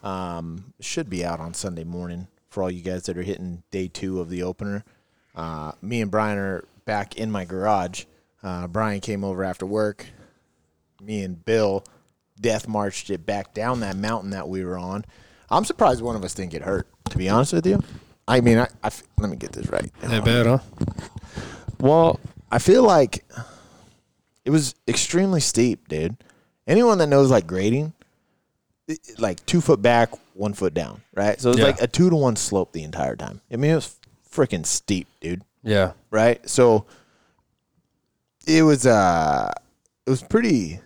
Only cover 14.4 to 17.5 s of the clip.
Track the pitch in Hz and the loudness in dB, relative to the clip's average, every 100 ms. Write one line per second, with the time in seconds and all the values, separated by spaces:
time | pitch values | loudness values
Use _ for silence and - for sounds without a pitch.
14.4 | 78 95 92 90 90 95 113 _ _ _ | -8 -6 -6 -8 -8 -8 -10 _ _ _
15.4 | _ 151 220 - 220 127 117 113 87 - | _ 0 0 2 2 2 -2 -6 -8 -8
16.4 | 92 80 90 95 - _ - - 92 107 | -8 -8 -4 -4 -4 _ -8 -4 2 2
17.4 | 139 | 2